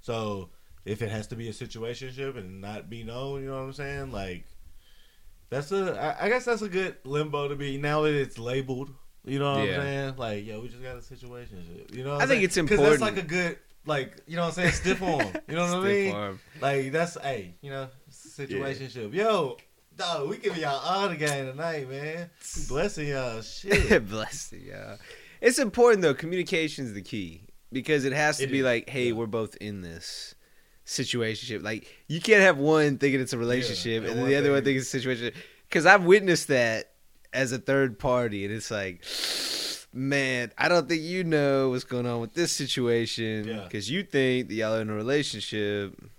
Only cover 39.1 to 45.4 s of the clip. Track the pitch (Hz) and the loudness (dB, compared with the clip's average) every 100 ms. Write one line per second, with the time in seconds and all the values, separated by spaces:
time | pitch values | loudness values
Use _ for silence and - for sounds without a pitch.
39.1 | - - - - - - - - 120 135 | -6 -4 -4 -4 -6 -6 -8 -12 -6 0
40.1 | 139 131 127 120 - 147 175 160 165 156 | 2 2 0 -2 -2 4 4 4 -2 -2
41.1 | 185 175 156 143 139 135 127 - 123 120 | -2 2 4 4 4 2 0 -4 -4 -2
42.1 | 120 113 165 170 - 139 - 120 117 113 | -2 -4 -2 0 0 -2 0 2 2 2
43.1 | - 113 110 107 110 92 107 101 170 - | -2 -2 -2 -4 -6 -6 -6 -2 -4 0
44.1 | 143 131 127 123 107 110 113 110 107 113 | 2 4 2 0 -2 0 0 0 -2 0
45.1 | 143 139 107 | 0 0 -4